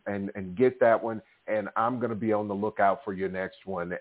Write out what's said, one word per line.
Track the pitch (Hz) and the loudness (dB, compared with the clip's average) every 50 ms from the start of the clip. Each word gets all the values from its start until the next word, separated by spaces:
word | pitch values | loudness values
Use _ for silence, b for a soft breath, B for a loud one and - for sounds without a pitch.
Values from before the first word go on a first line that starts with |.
| - | -6
and, | 101 101 101 98 101 - | -6 -4 -4 -4 -6 -6
and | 104 95 92 90 | -8 -8 -4 2
get | 104 127 131 127 - | 4 4 4 4 4
that | 120 117 110 - - | 4 4 4 4 2
one. | 113 113 107 - b b b b | -2 -6 -6 -10 b b b b
And | - 107 107 101 - - | -4 -2 -2 -2 -2 -2
I'm | 107 113 120 127 117 | 0 0 0 0 -2
gonna | 120 113 117 | -2 -2 -2
be | 98 113 107 | -2 0 2
on | 107 104 107 | 2 2 0
the | 101 98 | -2 -2
lookout | 98 104 107 - - 101 98 95 - - | -2 -2 -2 2 4 4 4 4 2 -2
for | 104 | -8
your | 95 90 95 | -6 -4 -4
next | 92 92 92 92 90 - - - | -4 -4 -4 -6 -6 -8 -12 -10
one. | 95 98 87 87 90 90 - | -8 -6 -6 -4 -6 -6 -8